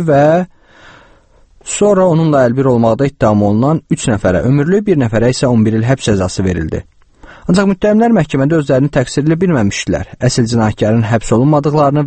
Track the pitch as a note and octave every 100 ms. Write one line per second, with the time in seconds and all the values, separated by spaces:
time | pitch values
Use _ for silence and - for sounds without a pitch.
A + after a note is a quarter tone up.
0 | E3 C#3 D3+ E3+ F3+ _ _ - - -
1 | - _ _ _ _ _ - - G#3 F#3+
2 | F#3 D#3+ E3 C#3 B2 B2+ C3+ A#2+ A2+ A2
3 | C#3 - A2+ G#2 G#2 G#2+ C3+ D#3+ - D#3
4 | - G2+ F#2+ F2+ A#2 C#3+ D3 G3 G#3 D#3
5 | A#2 G#2+ A#2+ B2+ C3 A#2 A2 A2 A#2 C3+
6 | - G2+ F#2 - F#2+ E2+ D#2+ - - _
7 | _ _ - - - F3+ G3 F#3+ G#3 G#3+
8 | A#3 A3 D3+ C#3 C#3 E3 C#3+ C3 D3 C#3+
9 | B2 - D3+ E3 F#3 C#3+ G2+ - - -
10 | - - B2 - A2+ A#2 A2 - G#2+ A#2
11 | G#2+ A#2 - A2+ C#3 D3+ D3 D3+ C#3 D3